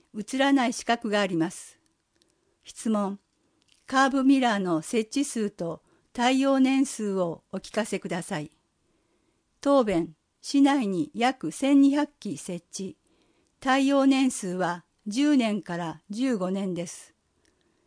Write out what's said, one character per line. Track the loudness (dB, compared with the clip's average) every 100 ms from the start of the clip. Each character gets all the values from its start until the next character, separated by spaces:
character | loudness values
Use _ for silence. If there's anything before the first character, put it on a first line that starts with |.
| _ -14
映 | -6 0
ら | 2
な | 2 2
い |
死 | -2
角 | -2 -2 0
が | -2
あ | 0
り | 0
ま | -2
す。 | -6 -20 _ _ _ _ _ _ _ _ _
質 | -20 -8 -4
問。 | -2 -2 -8 _ _ _ _ _ _ -4
カ | 2 2
ー |
ブ | 4
ミ | 4 4
ラ | 4 0
ー |
の | 0 -2
設 | -2 -4 -2 -2
置 | -4
数 | -2 -4
と | -4 -8 -8 _ _ _
耐 | -2 0 2
用 | 2 2
年 | 2 2 0
数 | -4 -4 -2
を | -4 -6 _
お | -12
聞 | -8
か | -6 -4
せ | -6
く | -6
だ | -8
さ | -6 -8
い。 | -10 _ _ _ _ _ _ _ _ _ _ _
答 | 2 2
弁。 | 4 0 -2 -8 _ _
市 | -2 4
内 | 4 4 0
に | -2 -4
約 | -2 -2 -2 -8
千 | -4 2 6
二 | 6 4
百 | -2 _
基 | -10 -10
設 | -10 -12 _
置。 | -12 -12 -14 _ _ _ _ _ _
耐 | 0 2 4
用 | 4 4
年 | 4 2
数 | 0 -6
は | -4 -4 -4 -12 _ -8
十 | 0 2 4
年 | 2 -2
か | -4 -6
ら | -6 -10 -10
十 | -4 -2 -2
五 | -2
年 | -4 -4
で | -6 -8
す。 | -12 -20 _ _ _ _ _ _ _